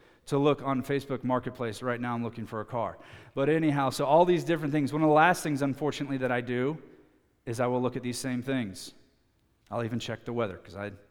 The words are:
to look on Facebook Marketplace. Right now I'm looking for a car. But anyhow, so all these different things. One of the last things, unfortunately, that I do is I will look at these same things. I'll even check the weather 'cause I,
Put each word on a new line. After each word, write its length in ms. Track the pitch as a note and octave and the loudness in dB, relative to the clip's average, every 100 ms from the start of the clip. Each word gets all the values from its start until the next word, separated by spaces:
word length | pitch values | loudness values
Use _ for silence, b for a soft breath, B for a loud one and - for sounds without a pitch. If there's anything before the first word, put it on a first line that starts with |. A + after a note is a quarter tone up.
| b b - | b b -2
to 100 | C#3 | 2
look 260 | D3 C#3 | 4 2
on 200 | C3+ C3 | 0 -2
Facebook 420 | A#2+ C#3 C3+ B2+ | 0 -2 -2 -6
Marketplace. 560 | B2 B2+ B2 B2 A#2 G#2+ | 0 -2 -2 -6 -6 -4
Right 200 | B2+ A#2+ | -4 -4
now 120 | A#2+ | -4
I'm 100 | A#2+ | -4
looking 220 | A#2 A#2 | -4 -6
for 160 | G#2+ A2+ | -8 -8
a 40 | G#2 | -6
car. 320 | A#2+ G2+ - B B B | -4 -4 -6 B B B
But 140 | C3+ C#3 | -2 2
anyhow, 400 | D#3+ D#3+ C#3+ C3+ | 2 2 2 0
so 160 | B2+ | 0
all 220 | C#3 D#3 F3+ | 4 6 6
these 180 | F3 | 4
different 280 | C#3 E3 D3+ | 2 0 0
things. 200 | D3+ C3 | 0 0
One 80 | D3 | 2
of 80 | D#3 | 6
the 60 | |
last 280 | D3+ E3+ F3+ | 8 8 6
things, 200 | E3 C#3 | 0 -2
unfortunately, 560 | C#3 B2+ D3+ - C#3 C3+ | -2 -2 -4 -4 -4 -2
that 140 | B2+ | 0
I 100 | B2 | 0
do 340 | B2 B2 C3 D#3 - - _ _ _ _ - | -2 -2 -2 -4 -12 -20 _ _ _ _ -8
is 120 | A2+ | -2
I 80 | B2 | 0
will 120 | B2 | 0
look 160 | B2 C3 | -2 -4
at 60 | |
these 160 | A#2+ A#2+ | -6 -6
same 240 | C3 B2 | -4 -4
things. 500 | B2+ C3 G#2+ F#2+ - - _ _ _ _ _ _ - | -2 -4 -4 -8 -16 -18 _ _ _ _ _ _ -8
I'll 140 | G#2 | -4
even 160 | A#2 A#2 | -4 -4
check 240 | - A2 | -6 -10
the 80 | - | -6
weather 240 | A#2+ G#2+ F2 | -4 -4 -6
'cause 180 | - | -14
I, 160 | F2+ G#2 A2+ - | -10 -10 -12 -14